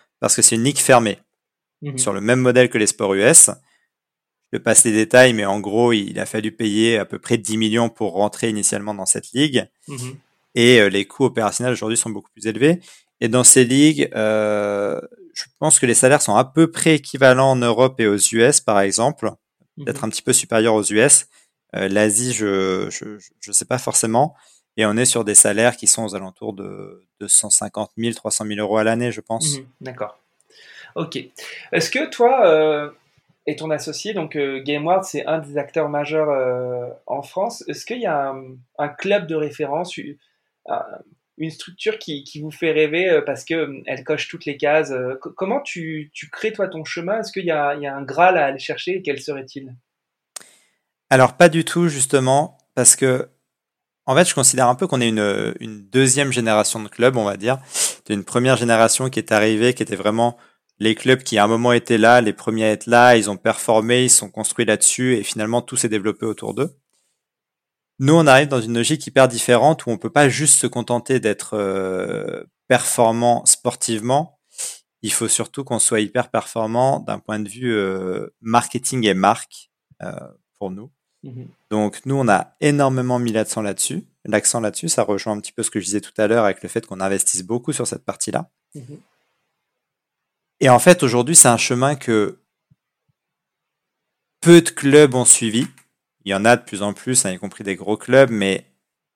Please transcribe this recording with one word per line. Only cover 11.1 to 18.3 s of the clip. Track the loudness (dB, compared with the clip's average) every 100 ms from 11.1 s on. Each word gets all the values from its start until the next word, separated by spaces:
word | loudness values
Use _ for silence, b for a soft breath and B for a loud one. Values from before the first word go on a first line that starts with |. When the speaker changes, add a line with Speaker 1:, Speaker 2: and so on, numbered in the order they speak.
| -2 -2
Speaker 1:
opérationnels | 0 -4 -2 -4
aujourd'hui | -4 -4 -4
sont | -6
beaucoup | -10 -16
plus | _ -8
élevés. | 0 2 2 b b b _
Et | 0
dans | 2
ces | 6 6
ligues, | 6 6 4 4 -2
euh, | -2 0 0 0 -2 -2 -4 -4 -6 -10 -20 -18
je | -18 -18 _
pense | 0 2
que |
les | 2
salaires | 4 4 4
sont | 2
à | 0 2
peu | 2 2
près | 2 0
équivalents | 0 -2 4 4 6 4
en | 2
Europe | 0 2 2 2
et | 0
aux | 2
U | 0